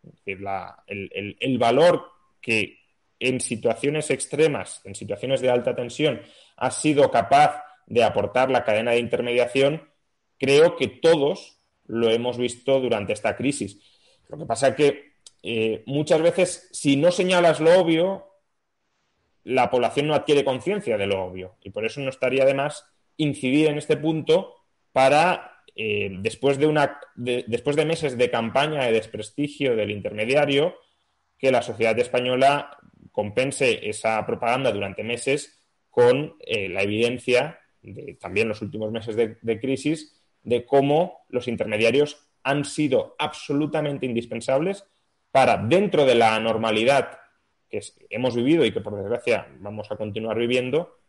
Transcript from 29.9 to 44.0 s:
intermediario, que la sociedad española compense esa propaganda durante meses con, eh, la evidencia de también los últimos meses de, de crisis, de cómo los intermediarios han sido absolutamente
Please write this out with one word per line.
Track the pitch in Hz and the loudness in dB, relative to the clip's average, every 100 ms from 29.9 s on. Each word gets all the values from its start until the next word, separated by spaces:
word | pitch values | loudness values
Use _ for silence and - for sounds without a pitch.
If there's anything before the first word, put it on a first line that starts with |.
intermediario, | 104 104 107 113 139 147 139 165 - _ _ _ _ _ _ | -4 -6 -6 0 2 2 2 0 -4 _ _ _ _ _ _
que | 131 | 2
la | 123 | 2
sociedad | 117 104 113 110 | 0 -2 0 2
española | 120 127 123 127 135 143 - - - _ - | 0 0 0 2 4 2 -4 -18 -20 _ -10
compense | - 104 101 135 - 131 107 - | -6 -4 -2 -2 0 0 0 -4
esa | 107 110 110 | -4 -2 -2
propaganda | 104 117 117 127 135 | -2 -4 -2 0 0
durante | 101 98 95 | -2 -6 -8
meses | 107 120 - 147 - _ _ _ _ | -8 -6 -2 -4 -4 _ _ _ _
con, | - 120 135 151 - | 4 4 4 -2 -12
eh, | - 107 95 | -6 -6 -4
la | 92 | -2
evidencia | 101 107 117 123 - 123 147 - _ _ | -2 0 0 -2 0 0 0 -8 _ _
de | 101 98 139 - | -20 -18 -18 -16
también | 90 95 113 | -8 -2 -2
los | 104 | -4
últimos | 104 110 110 | -8 -8 -8
meses | 113 110 107 | -8 -6 -2
de, | 113 107 | -2 -4
de | 113 110 | -6 -4
crisis, | 127 135 151 160 - _ _ _ | -4 -4 -4 -6 -8 _ _ _
de | - 120 | -4 -4
cómo | - 139 139 147 185 - _ | 2 2 4 2 0 -6 _
los | 123 120 | -6 -6
intermediarios | 113 107 107 113 131 147 - _ _ | -6 -4 0 2 2 0 -4 _ _
han | 131 143 | -4 -2
sido | 143 - 151 127 - - | -2 -2 0 0 0 -6
absolutamente | 151 - - 143 147 156 147 143 | -8 -8 -4 -2 -2 -2 -4 -4